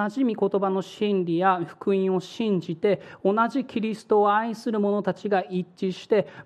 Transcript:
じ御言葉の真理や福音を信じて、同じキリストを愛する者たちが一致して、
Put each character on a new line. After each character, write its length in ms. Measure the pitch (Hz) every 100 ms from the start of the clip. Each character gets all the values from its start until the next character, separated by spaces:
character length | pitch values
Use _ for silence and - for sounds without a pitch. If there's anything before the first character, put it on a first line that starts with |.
| 208
じ 160 | 269
御 240 | 254 214 196
言 120 | 202
葉 100 | 196
の 120 | 190
真 420 | 185 - 208 196
理 140 | 170 165
や 240 | 190 180
福 260 | 165 - -
音 260 | 196 190 185
を 20 |
信 420 | 185 - 226 185
じ 140 | 160
て、 260 | 160 208 180 - -
同 80 | 196 214 233
じ 180 | 277
キ 160 | 254 233
リ 140 | 220
ス 140 | 214 -
ト 140 | 214
を 120 | 208
愛 220 | 208 233 214
す 160 | 240
る 80 | 214
者 240 | 202 208
た 100 | 196
ち 140 | 180 208
が 160 | 196
一 420 | 190 185 180 - 190
致 60 |
し 160 | 180 -
て、 180 | 214 - -